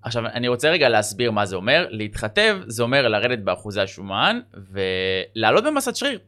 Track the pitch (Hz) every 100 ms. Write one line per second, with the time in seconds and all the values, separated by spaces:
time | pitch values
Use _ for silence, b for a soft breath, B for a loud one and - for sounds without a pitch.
0 | - 117 113 113 123 123 147 170 135 110
1 | 104 104 120 107 101 92 98 151 175 110
2 | 107 - 110 202 220 196 180 113 117 135
3 | 123 107 117 123 95 90 107 101 95 -
4 | 98 98 156 233 - 90 95 95 95 92
5 | 95 95 - - 110 143 254 294 262 -
6 | 277 226